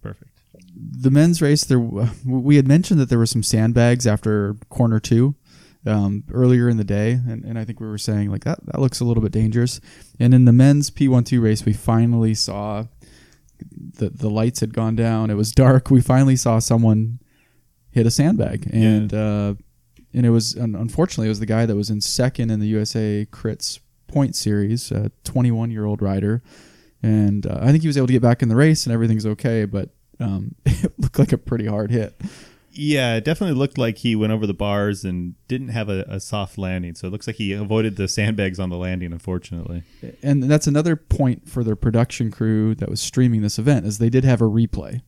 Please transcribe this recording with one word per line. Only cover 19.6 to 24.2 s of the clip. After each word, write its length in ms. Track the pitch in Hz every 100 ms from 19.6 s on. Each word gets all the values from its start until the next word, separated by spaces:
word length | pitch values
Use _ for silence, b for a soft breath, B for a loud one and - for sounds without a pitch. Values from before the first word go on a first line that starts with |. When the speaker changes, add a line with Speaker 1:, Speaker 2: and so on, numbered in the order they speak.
| - _ _ _ _
Speaker 2:
and 120 | 123 120
it 40 |
was, 260 | 117 113 -
un-, 180 | 117 101
unfortunately, 500 | 117 - 180 - 110
it 40 |
was 100 | 104
the 60 | 107
guy 200 | 110 117
that 100 | 101
was 140 | 104
in 100 | 107
second 500 | - - 127 - 117
in 100 | 107
the 80 | 104
U 120 | 110
S 140 | 107 117
A 300 | 107 104 107
Crits 480 | - 110 110 - - _ _ _
point 280 | 147